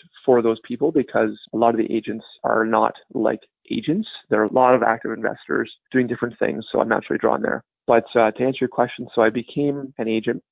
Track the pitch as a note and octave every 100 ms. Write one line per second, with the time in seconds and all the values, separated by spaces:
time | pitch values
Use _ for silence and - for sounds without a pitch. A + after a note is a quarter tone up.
0 | - - - B2 A2+ A2+ - A#2+ D3 D#3+
1 | B2 A2 A2 G#2+ - A2 A#2 A2+ - A2
2 | - A2+ - - B2+ A2 A2+ A2 A2 -
3 | _ - G#2+ - _ _ - - B2 F#3+
4 | G#3+ - - G#2+ G#2+ B2+ B2+ B2+ A2+ A2+
5 | - A2+ G#2+ G#2 - - A2 - _ B2+
6 | B2 A#2+ A#2 A2 - F2+ - - A2+ A2
7 | - - - - - - _ _ - A#2
8 | - A#2+ A2 - B2+ B2+ B2+ - A#2 -
9 | B2 - A2 A#2+ - D3 C#3+ C#3+ C3+ -
10 | A2+ A2 A#2+ A#2+ _